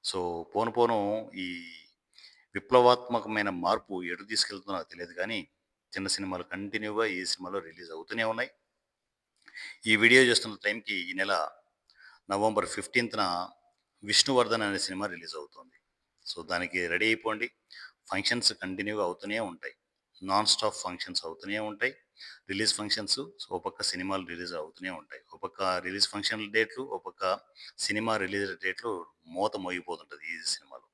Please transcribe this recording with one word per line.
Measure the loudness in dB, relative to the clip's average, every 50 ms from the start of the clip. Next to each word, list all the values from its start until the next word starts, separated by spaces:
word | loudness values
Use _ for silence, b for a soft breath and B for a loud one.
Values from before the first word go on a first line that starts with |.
| -4
So | -4 -2 -2 -2 -2 -4 -6 -8 -2
పోను | 0 0 0 2
పోను | 4 4 4 6 6 2 2 0 0 -2 -4 -8 -10
ఈ | -8 -8 -8 -8 -10 -12 -16 -18 -20 -20 _ _ _ _ _ B B B B B B B B _
విప్లవాత్మకమైన | -8 0 6 8 10 10 10 8 8 4 -2 -2 -2 -2 0 0 0 0 0 -2
మార్పు | 0 2 2 2 2 0 -6 -8 -6 -4
ఎటు | -6 -8 -8 -8
తీసుకెళ్తుందో | -4 0 0 0 0 -4 -12 -8 -6 -6
నాకు | -6 -6 _
తెలియదు, | -10 -12 -12 -10 -4
కానీ | -6 -4 -2 -2 -6 -6 _ _ _ _ _ _ _ _ _ -6
చిన్న | -4 -2
సినిమాలు | -2 -2 -2 -2 -4 -4 -6 -6
కంటిన్యూగా | -8 -8 -8 -6 -6 -6 -4 -4 -2 0 0 0
ఈ | 0 0 -4 -4
సినిమాలో | -4 -4 -6 -6 -6 -6 -6
రిలీజ్ | -6 -8 -18 -18 -16 -14
అవుతూనే | -12 -14 -10 -6 -4 -2 0
ఉన్నాయి. | 0 0 -2 -4 -8 _ _ _ _ _ _ _ _ _ _ _ _ _ _ _ _ _ _ B B B B B B B B 4
ఈ | 4 6
వీడియో | 8 10 10 10 10 10
చేస్తున్న | 8 6 4 2 -2 -10 -4 -2
టైంకి | -2 -2 -2 -6 -6 -6 -6
ఈ | -6 -6 -2
నెల | -2 0 2 2 0 0 -2 -6 -16 _ _ _ _ _ B B B B B B B B -2
నవంబర్ | 0 4 4 4 4 2 0
ఫిఫ్టీన్త్న | 0 -4 -6 -8 0 0 0 0 0 0 0 2 2 2 -2 -4 -6 -12 _ _ _ _ _ _ _ _ _ -4
విష్ణువర్ధన్ | 2 4 4 4 6 6 4 6 4 2 0 2
అనే | 0 0 -2
సినిమా | -2 -4 -4 -4 -4
రిలీజ్ | -4 -6 -10 -12 -12 -12
అవుతోంది. | -12 -12 -14 -18 -20 -20 _ _ _ _ _ _ _ _ _ _ _ _
So | -12 -10 -10 -4
దానికి | -2 -2 0 0 0 -2 -2 0
రెడీ | 0 0 2 2
అయిపోండి. | 2 2 2 0 -4 -4 -4 -6 -8 _ _ _ B B B B B B B _
ఫంక్షన్స్ | -6 -4 -2 0 0 0 2 2 0 0
కంటిన్యూగా | 0 -6 -6 -6 -4 -4 -4 0 0 0
అవుతూనే | -2 -2 -6 -6 -4 -4 -4
ఉంటాయి, | -4 -4 -8 -10 -14 -16 -16 _ _ _ _ _ _ _ _ -12
నాన్ | -2 2 4 4 6
స్టాప్ | 4 4 4 2 -2 -2
ఫంక్షన్స్ | -2 -6 -6 -6 -6 -8 -6 -6 -6 -6
అవుతూనే | -6 -12 -10 -8 -6 -4 -4
ఉంటాయి. | -4 -6 -4 -2 -2 -2 -2 _ _ _ B B B B B B B
రిలీజ్ | -6 -2 0 2 0 0
ఫంక్షన్స్, | 0 0 0 0 -2 0 -2 -2 -2 -4 -12 -12 -16 -10
ఓ | -6 -6 -4
పక్క | -4 -6 -6 -2 -4
సినిమాలు | -4 -2 -2 -4 -2 -2 -2 -4
రిలీజ్ | -6 -8 -8 -8 -8 -6
అవుతూనే | -8 -8 -10 _ -10 -10 -8
ఉంటాయి. | -8 -10 -14 _ -20 -20 _
ఓ | _ -16
పక్క | -12 -12 -12 -4 0 0 2 2 0 -2
రిలీజ్ | -4 0 0 0
ఫంక్షన్ | 0 0 -4 -2 -2 -2 -2 -6 0
డేట్లు, | 2 2 2 2 -2 -10 -6
ఓ | -6 -8
పక్క | -8 _ -12 -8 _ 0 0 0 0 _ _ B B B B B -8
సినిమా | -4 -2 -2 0 0 0 0
రిలీజ్ | 0 0 0 0 -2 -2 -2 -4 -4
డేట్లు | -4 -4 -4 -2 -4 -4 -4 -4 -6 -12 _ _ _
మోత | -10 -4 -2 -2 -2 -2
మోగిపోతుంటది | -4 -4 -4 -4 -6 -6 -8 -10 -10 -10 _ -18 -14 -12 -12
ఈ | -12 -8 -4
సినిమాలో. | -6 -6 -6 -8 _ -20 -20 _ _